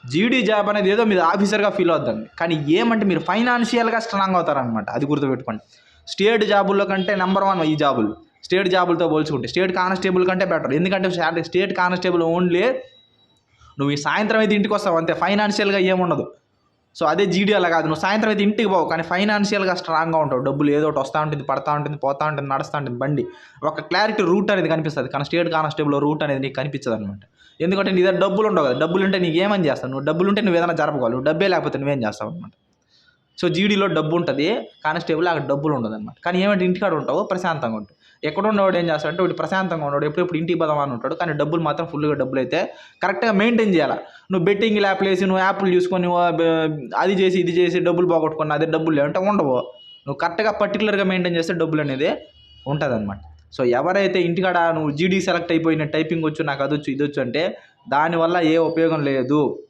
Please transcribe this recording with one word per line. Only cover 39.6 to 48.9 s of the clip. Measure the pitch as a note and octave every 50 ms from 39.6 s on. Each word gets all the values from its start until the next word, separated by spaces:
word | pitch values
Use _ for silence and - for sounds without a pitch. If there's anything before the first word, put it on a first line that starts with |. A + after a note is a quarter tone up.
| F#3+ F3+ E3+ D#3+ D3
ఉన్నాడు, | C#3+ C#3+ C#3+ D3
ఎప్పుడెప్పుడు | D3 D3 F3+ F3+ F3 - D3+
ఇంటికి | E3+ E3 F3 D#3+
పోదామా | E3 D#3 D3+ D3
అని | C#3+ C#3
ఉంటాడు, | B2 A2+ A#2 C3+ E3
కానీ | E3+ F3 E3
డబ్బులు | D3+ D3 D3 D3+ E3 E3+
మాత్రం | E3 D3+ D3+ E3 E3+
ఫుల్గా | E3 - D3 D3 D3 D3
డబ్బులు | C#3 C3 B2 C#3 C3+
అయితే | B2+ A#2+ F#3+ A3 D4+ - - - - - _ _
కరెక్ట్గా | - F#3 G3 - A#3+ A3+
మెయింటైన్ | G#3 F#3+ G#3 A#3 A#3+ A3+ A3 G#3 F#3
చేయాలి. | D#3+ D3 B2+ - - - - - - _ _
నువ్వు | F#3 F#3 E3
బెట్టింగ్ | G3 G3+ G3 A3+ A3+ G#3 G#3 G3+
యాప్లు | G3 F#3+ G3 G3 G3
వేసి, | F#3+ F3+ G3
నువ్వు | F#3+ F#3 F#3+
యాప్లు | F#3 G3 F#3+ F#3+ G3 F#3+
చూసుకొని, | F3+ F3+ F3+ F3+ F#3 F#3
నువ్వు, | F3+ F3 F3 F3
ఆ, | F3 F3
బ-, | E3 D#3 E3 E3 E3 D#3+ D#3+ D#3 D#3 D3+ B2+ - - A2
అది | D#3+ F#3
చేసి, | G3+ F#3 F#3+ F#3 F3+ F#3+
ఇది | E3+ F3+
చేసి, | E3+ F3 F3+ F3 E3 F3+
డబ్బులు | D#3+ F3 F3 E3+ F3+
పోగొట్టుకుని, | E3+ E3+ D#3+ D#3 D#3 D#3 - D#3 D3+
అదే | D3+ D3 D#3+
డబ్బులు | E3 D#3+ D#3+ D#3+ D#3+